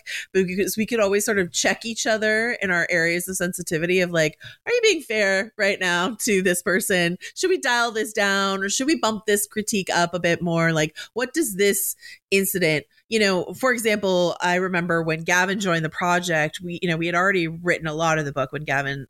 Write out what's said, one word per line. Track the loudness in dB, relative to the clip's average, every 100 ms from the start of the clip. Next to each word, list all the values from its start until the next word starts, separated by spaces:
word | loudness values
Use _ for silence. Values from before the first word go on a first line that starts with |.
| -10 -10 -2
because | 0 0 0 -2 -2
we | -2
could | 2
always | 2 2
sort | 2 0
of | 0
check | 0 0 -2 -4
each | -4 0
other | 0 2 2 0 -2
in | 0
our | 0 2
areas | 2 2 0 -2
of | -4
sensitivity | -4 -4 -4 -2 2 2
of, | 2
like, | 2 0 -2 -16 -12 -2
"Are |
you | 2
being | 2 2
fair | -2 0 2 0 -2 -2
right | 0 0
now | 0 0 0 -2
to | 2 2
this | 2 0
person? | 0 0 2 2 2 -2 -10
Should | -4 0
we | 0
dial | 2 0 0
this | -2 -4
down? | 0 2 2 0 0
Or | -2
should | 0 0
we | 2
bump | 0 0 0
this | 0 0
critique | -6 -2 -2 0
up | 0 0
a | 0
bit | 0 0
more? | 0 2 2
Like, | 2 0 -4 -10
what | -6 -4
does | -2 -2 2
this | 2 2 -4 -8 -16 -20 _
incident," | 0 2 0 2 0 -4 _ _
you | 0
know, | 2 2 -2
for | -2 0
example, | 0 0 0 2 2 2 0
I | 0 0
remember | 0 -2 0 0
when | 0 -2
Gavin | 0 2 2 0
joined | 0 0 -2
the |
project, | -2 0 0 0 0 -2 -4
we, | -10 -4
you | -2
know, | -2
we | 0
had | 2
already | 2 2 -2
written | -2 -2 -2 -2
a |
lot | -2 0 0
of | -2
the |
book | -4 -4
when | -4 -2
Gavin | -2 -2 -6